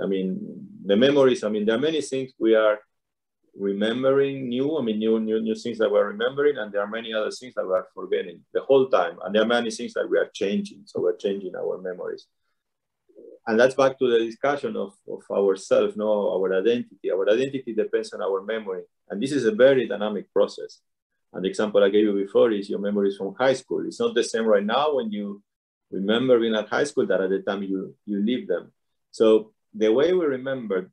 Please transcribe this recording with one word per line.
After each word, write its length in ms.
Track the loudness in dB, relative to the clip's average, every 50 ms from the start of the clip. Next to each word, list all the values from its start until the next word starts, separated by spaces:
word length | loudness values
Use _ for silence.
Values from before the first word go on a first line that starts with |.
I 40 | -4
mean, 600 | -2 -2 -2 -2 -2 -4 -6 -8 -10 -12 -14 -16 -18 -18 -10 -2
the 100 | 0 4
memories, 480 | 4 4 4 6 6 4 4 4 2 0
I 60 | -2
mean, 160 | -2 -2 0
there 100 | 0 0
are 40 | 0
many 220 | 0 0 -2 -2
things 300 | -4 -4 -6 -6 -6 -8 -6 -2
we 160 | 2 4 4
are 240 | 6 6 4 2 0 -4 _ _ _ _ _ _ _ _ _ _ _ _ _ _ -6
remembering 880 | -4 -4 -2 -2 -2 -2 -2 0 2 2 4 4 2 0 -2 -4 -6 -4
new, 300 | -4 -2 -2 -2 -2 -2
I 40 | -2
mean, 160 | -2 -2 0
new, 200 | 0 2 2 2
new, 220 | 0 0 -2 -2
new 140 | -2 -2 -4
things 240 | -4 -6 -6 -2 0
that 120 | 0 2
we're 160 | 4 2 2 2
remembering, 500 | 0 -2 -4 -2 0 0 2 2 2 0
and 140 | -4 -6
there 100 | -4 -4
are 60 | -4 -4
many 240 | -4 -8 -8 -6 -4
other 180 | -4 -4 -4
things 240 | -6 -8 -12 -10 -8
that 120 | -6 -4 -2
we 60 | -2
are 140 | -2 -2 -6 _
forgetting 460 | -14 -8 -4 -4 -4 -4 -6 -12 -18 _ _ -6
the 80 | -4
whole 260 | 0 4 4 4 4 4
time. 300 | 2 2 2 0 -4 -8 -8
And 120 | -2 0
there 60 | 2
are 60 | 2 2
many 240 | 2 0 0 -2
things 220 | -6 -8 -10 -8 -6
that 140 | -6 -4 0
we 80 | 0 0
are 120 | 0 -2 -4
changing, 500 | -4 -4 -2 -2 -2 -4 -6 -10 -18 -18
so 160 | -12 -6 -2
we're 160 | -2 -2 -2 -2
changing 380 | -2 -4 -4 -4 -6 -10 -8
our 260 | -6 -6 -6 -6 -6
memories. 460 | -8 -10 -10 -8 -10 -10 -10 -12 -14 _ _ _ _ _ _ _ _ _ _ _ _ _ _ _ _ _ _ -20 -20 -20 -20 -12 _ 0
And 120 | 4 4
that's 140 | 4 4 4
back 240 | 4 2 2 2 2
to 140 | 2 2
the 80 | 2 2
discussion 580 | 2 -2 -4 -4 -4 -2 -2 -2 -4 -6 -6 -6
of, 160 | -8 -8 -10 _ _ -12
of 120 | -12 -12 -10 -4
ourself, 680 | 0 2 2 2 2 0 0 2 2 2 2 2 0 -2
no, 360 | -2 0 0 0 0 0 0
our 200 | 0 0 0 0
identity. 560 | 0 2 2 2 0 -2 -6 -12 -10 -6 -2
Our 160 | -2 0 2 2
identity 460 | 2 2 0 -2 -4 -6 -8 -6 -4
depends 400 | -4 -2 -2 -2 -4 -4 -6 -8
on 80 | -8
our 220 | -4 -2 -2 -2 -4
memory. 400 | -4 -6 -6 -6 -8 -8 -10 -10 -14 _ _ _ -10
And 120 | -8 -6
this 100 | -4 -2
is 140 | -2 0 0
a 60 | 2
very 360 | 4 6 6 6 6 4 2 -2
dynamic 440 | -4 -4 -4 -4 -4 -6 -8 -4
process. 500 | 0 0 0 0 -2 -6 -14 -16 -16 -20 _ _ _ _ _ _ _ _ _ _ -10
And 100 | -6 -6
the 60 | -4
example 340 | -2 -2 -2 0 4 4 4
I 60 | 6
gave 140 | 6 4 4
you 100 | 4 2
before 380 | 0 -2 0 2 2 4 4
is 180 | 2 -2 -4 -6
your 100 | -6 -6
memories 380 | -4 -2 0 0 0 0 0 -2
from 180 | -6 -8 -4
high 180 | -2 0 0 0
school. 320 | 0 -4 -6 -6 -6 -4
It's 140 | -6 -4 -4
not 140 | -4 -2 0
the 100 | 0 -2
same 220 | 0 -2 -2 2
right 180 | 4 4 4 2
now 320 | 2 0 0 0 0 0
when 160 | -2 -2 -4
you 300 | -4 -6 -6 -8 -10 -12 _ _ _ _ _ _ _ _ _ _
remember 480 | -8 -4 -2 0 0 2 4 4 4 4
being 160 | 4 2 0
at 140 | -2 -2 -2
high 140 | -2 -2 -2
school 240 | -2 0 -2 0 0
that 140 | 0 0
at 80 | 0 0
the 100 | -2 -2
time 240 | -2 -4 -4 -4 -4
you, 320 | -4 -4 -6 -6 -8 -12 _ _
you 180 | -6 -4 -2 0
leave 240 | 0 -2 -2 -2 -4
them. 240 | -4 -4 -6 -8 _ _ _ _ _ _ _ _
So 400 | -2 2 6 6 6 6 4 0 _ _ _ _ -6
the 180 | 0 2 2
way 220 | 4 4 4 4 2
we 120 | 2 2
remember 640 | 0 -2 -2 -4 -6 -6 -6 -4 -4 -4 -4 -4 -6